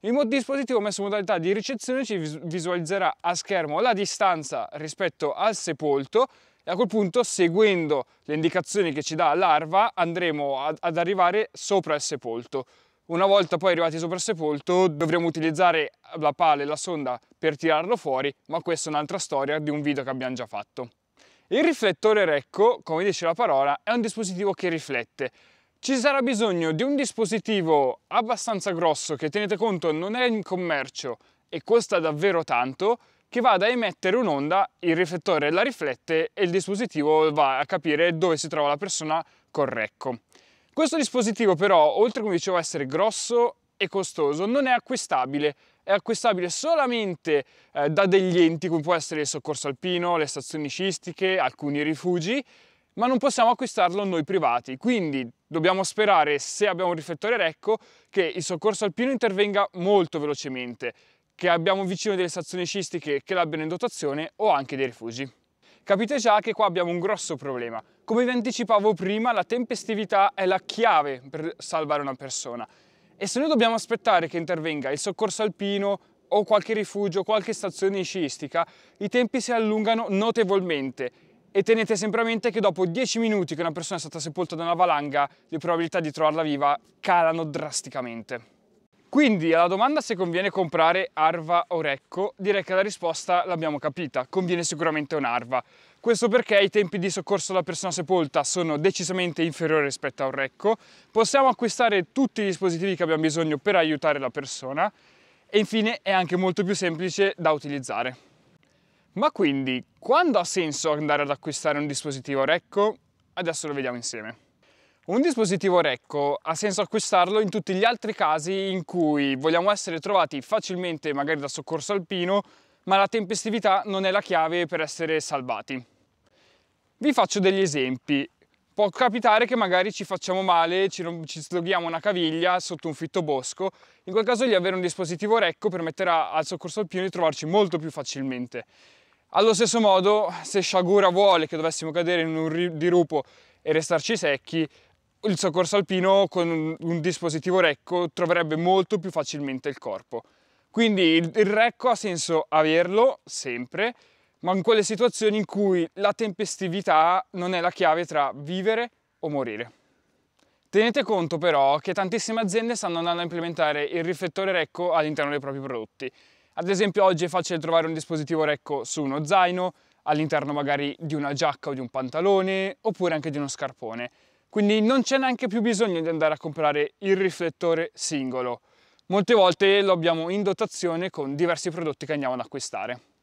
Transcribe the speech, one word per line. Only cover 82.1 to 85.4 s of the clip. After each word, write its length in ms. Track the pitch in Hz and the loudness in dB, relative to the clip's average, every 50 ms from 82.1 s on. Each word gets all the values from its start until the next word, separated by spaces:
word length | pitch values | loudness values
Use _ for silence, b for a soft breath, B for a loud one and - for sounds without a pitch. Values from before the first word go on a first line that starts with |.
| 202 226 233 | 0 0 0
a 20 | |
mente 260 | 226 226 220 - 240 | 0 -2 0 -2 -2
che 80 | 185 226 | -2 2
dopo 260 | 202 202 165 165 185 | 0 0 2 2 0
dieci 360 | 175 165 233 262 - - 233 | 0 0 -2 -2 -2 0 0
minuti 340 | 233 226 214 202 180 139 165 | 0 0 0 0 0 -2 -4
che 60 | 143 | -4
una 100 | 170 165 | -4 -4
persona 280 | 151 180 165 - 202 165 | -4 -6 -8 -8 -8 -8
è 20 | |
stata 180 | 147 156 - 165 | -8 -10 -12 -10
sepolta 380 | 147 165 143 180 180 156 175 | -10 -8 -4 -6 -6 -4 -4
da 80 | 160 170 | -6 -2
una 100 | 170 170 | -2 2
valanga, 540 | 170 180 180 160 147 143 147 135 143 143 139 b b | 2 4 2 2 0 0 -2 0 0 0 -2 b b